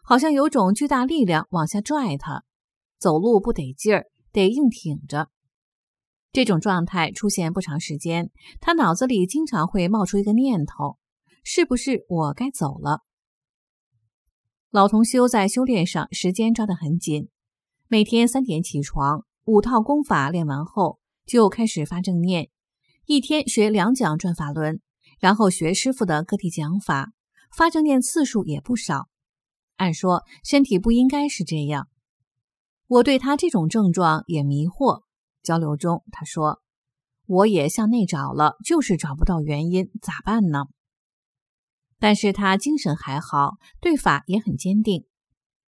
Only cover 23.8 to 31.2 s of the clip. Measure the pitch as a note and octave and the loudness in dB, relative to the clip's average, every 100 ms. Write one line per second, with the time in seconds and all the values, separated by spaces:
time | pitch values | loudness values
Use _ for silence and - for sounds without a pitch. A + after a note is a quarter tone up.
23.8 | A3+ C4 F3+ D3+ F3+ E3+ D3 D3+ D#3 D#3+ | 2 2 0 0 -4 -4 -6 -4 -4 -6
24.8 | _ _ _ - F#3 G#3+ G3 - D#3+ G3 | _ _ _ -2 2 4 2 2 -2 0
25.8 | C4 C4 F#3+ D3+ F3 G3+ E3+ E3 D3+ G3 | -2 -2 -2 -2 -2 -4 -4 -4 -4 -4
26.8 | - C#3 C#3 _ _ _ _ - E4 D#4+ | -2 -4 -4 _ _ _ _ 0 0 2
27.8 | D4+ C4 - E4 C4+ G#3 D#3+ D3 - A#3 | 2 2 0 -2 0 -2 -4 -6 -4 -6
28.8 | - C#3 - _ _ _ _ _ _ - | -4 -6 -8 _ _ _ _ _ _ -4
29.8 | F#3 D#3+ F#3 F3+ - - - C#4+ C4+ F#3 | -2 0 0 0 -2 -16 -2 0 2 0
30.8 | A3+ A#3+ C4 C#4+ | 0 2 2 0